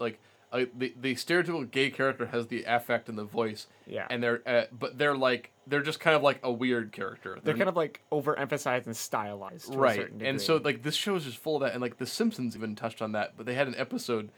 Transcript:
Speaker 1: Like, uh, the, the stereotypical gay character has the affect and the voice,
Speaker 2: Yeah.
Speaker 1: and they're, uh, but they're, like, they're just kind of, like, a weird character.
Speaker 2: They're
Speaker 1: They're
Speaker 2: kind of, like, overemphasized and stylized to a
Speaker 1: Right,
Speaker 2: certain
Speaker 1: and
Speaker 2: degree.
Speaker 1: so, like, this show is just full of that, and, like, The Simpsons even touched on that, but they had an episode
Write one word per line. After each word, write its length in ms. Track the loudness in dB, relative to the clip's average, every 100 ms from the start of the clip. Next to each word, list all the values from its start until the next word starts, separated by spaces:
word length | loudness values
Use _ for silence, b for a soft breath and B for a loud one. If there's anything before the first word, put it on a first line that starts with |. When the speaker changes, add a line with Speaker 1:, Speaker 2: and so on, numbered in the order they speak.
Speaker 1:
Like, 180 | -4 -4 b b b
uh, 140 | 0 0 0
the, 160 | -4 -2
the 160 | -4 -2
stereotypical 560 | 2 2 2 -2 -2
gay 180 | 0 0
character 360 | 2 0 0 -2
has 200 | -2 -2
the 160 | -4 0
affect 420 | 0 2 -2 -2
and 80 | -8
the 60 |
voice, 440 | -4 0 0 -2 -12 b -10
Speaker 2:
Yeah. 200 | -8 -4
Speaker 1:
and 120 | 0
they're, 200 | 2 0 2
uh, 200 | 2 2 -2
but 200 | -6 0
they're, 180 | 2 4
like, 360 | 4 2 -2 _ -2
they're 160 | 0
just 180 | 0 2
kind 140 | 4 6
of, 40 |
like, 200 | 6 4
a 80 | 0
weird 400 | 0 2 2 0
character. 440 | -6 -8 -8 -10 -4
Speaker 2:
They're 180 | -2
Speaker 1:
They're 40 | 2
Speaker 2:
kind 120 | 2
of, 80 | 2
like, 240 | 0 -4 _
overemphasized 760 | 0 0 0 0 -2 0 0 -2
and 80 | -8
stylized 760 | -4 -2 -2 -6 -10 -12 -6
to 60 | 4
a 0 |
Speaker 1:
Right, 140 | 4 4
Speaker 2:
certain 260 | -2 -4
Speaker 1:
and 160 | -2 0
Speaker 2:
degree. 80 | 2
Speaker 1:
so, 120 | 4
like, 260 | 4 0
this 100 | -2 -2
show 200 | 0 0
is 80 |
just 140 | -2 -6
full 180 | -2 0
of 60 |
that, 100 | 0
and, 100 | 0
like, 160 | -4 -4
The 80 | -6
Simpsons 520 | 0 0 0 -4 -4
even 180 | -6 -4
touched 260 | -6 -4
on 120 | -4
that, 240 | -2 -2 -4
but 80 | -4
they 80 |
had 140 | 0 0
an 60 | -2
episode 520 | -4 -4 -2 -2 -2